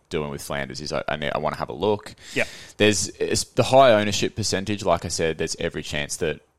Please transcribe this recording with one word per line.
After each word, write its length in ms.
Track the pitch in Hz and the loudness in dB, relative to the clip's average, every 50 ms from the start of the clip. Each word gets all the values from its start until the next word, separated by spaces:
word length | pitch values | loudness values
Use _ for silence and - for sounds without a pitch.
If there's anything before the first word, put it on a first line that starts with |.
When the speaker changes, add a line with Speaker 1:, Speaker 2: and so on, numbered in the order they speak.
| _ _ | _ _
Speaker 1:
doing 220 | - 80 76 73 | -6 -6 -6 -6
with 100 | 69 69 | -8 -10
Flanders, 400 | - - 76 71 69 65 65 69 | -8 -8 -6 -6 -6 -8 -10 -12
is 120 | 76 71 78 | -10 -6 -6
I, 100 | 69 - - | -6 -4 -4
I, 80 | 73 | -6
ne-, 160 | 76 73 71 - | -4 -4 -4 -4
I 60 | - | -2
wanna 180 | 76 76 73 | -2 -4 -4
have 120 | - 76 - | -4 -8 -8
a 60 | 60 | -6
look. 400 | 69 90 107 104 101 - - - - - - - | -2 0 0 0 -2 -4 -12 -20 -20 -20 -8 -4
Speaker 2:
Yeah. 100 | 131 117 - - - - - - | -4 -4 -4 -6 -14 -18 -20 0
Speaker 1:
There's, 320 | - 104 107 107 - - - - - | 4 6 6 6 4 -2 -4 -4 -4
it's 240 | - 80 80 - - | -2 -2 0 -2 -2
the 220 | - _ - 120 | -2 _ 0 2
high 300 | - 127 135 135 127 110 | 6 8 8 8 8 8
ownership 420 | 104 104 104 98 - - 95 - | 6 4 2 0 0 -2 -2 -2
percentage, 480 | - 104 - - 95 98 101 104 101 98 | -4 -4 -2 -2 -2 -2 -2 -4 -2 2
like 200 | 92 85 85 - | 2 2 2 0
I 40 | 87 | -4
said, 300 | - - 85 82 82 80 | -4 -2 0 -2 0 -2
there's 180 | 82 80 - - | -4 -6 -4 -4
every 240 | - 82 - 78 76 | -6 -4 -4 -6 -8
chance 360 | - - 76 73 69 - - | -6 -6 -6 -4 -6 -4 -4
that, 220 | 87 78 76 80 - _ _ | -2 -4 -4 -6 -10 _ _